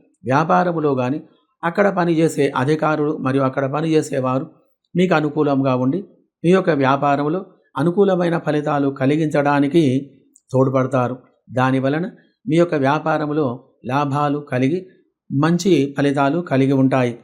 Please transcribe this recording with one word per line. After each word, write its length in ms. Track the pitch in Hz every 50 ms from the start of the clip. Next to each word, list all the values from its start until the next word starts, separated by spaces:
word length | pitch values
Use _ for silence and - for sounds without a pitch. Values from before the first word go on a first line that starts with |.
| _ _ _ _ -
వ్యాపారములో 680 | 113 131 147 160 170 180 180 180 175 170 160 151 147 135
గాని 280 | 127 123 127 143 170 175 - _ _ _ _ _ _ -
అక్కడ 260 | 170 170 202 202 196
పనిచేసే 640 | 185 185 170 175 165 156 165 151 - - 139 135 - 139
అధికారులు 600 | 127 147 156 156 156 151 156 151 147 151 160 -
మరియు 260 | 147 131 131 139 135
అక్కడ 300 | 131 131 147 135 131 143
పనిచేసేవారు 720 | 151 165 160 156 156 147 - - 135 127 127 127 139 160 - - _ _ _ _ _ _ _ -
మీకు 200 | 175 185 175 170
అనుకూలంగా 600 | 156 151 147 147 156 147 147 139 135 135 135 127
ఉండి 220 | 123 127 131 151 190 202 - _ _ _ _ _ _ -
మీ 80 | 170
యొక్క 180 | 185 190 185 180
వ్యాపారంలో 760 | 156 139 135 127 139 135 143 143 143 139 143 147 165 190 196 - - _ _ _ _ 135
అనుకూలమైన 600 | 147 175 175 202 196 196 185 175 175 170 170 165
ఫలితాలు 520 | - 156 147 151 147 151 147 143 143 139
కలిగించడానికి 1200 | 135 - 131 139 151 160 160 151 160 147 143 143 143 143 143 139 165 170 156 127 127 139 147 - - _ _ _ _ _ _ _
తోడ్పడతారు. 680 | 131 127 135 135 131 131 127 120 135 127 123 120 127 131 - _ _ _ _ -
దాని 280 | 113 127 127 131 131 131
వలన 260 | 131 135 147 160 180 - - - _ _ _ _ _ -
మీ 60 | 156
యొక్క 200 | 170 170 175 156
వ్యాపారంలో 880 | 147 135 135 151 156 151 160 156 151 151 147 147 156 147 120 120 127 - _ _ _ -
లాభాలు 540 | 117 127 143 147 139 135 147 147 147 143 147
కలిగి 460 | 147 - 127 123 131 135 170 190 185 - - _ _ _ _ _ _ - 135
మంచి 640 | 135 151 160 175 175 - 202 170 139 135 143 - -
ఫలితాలు 420 | 139 143 135 143 139 139 151 175
కలిగి 340 | 175 - 139 131 135 135 143
ఉంటాయి. 440 | 131 131 131 135 131 127 120 - -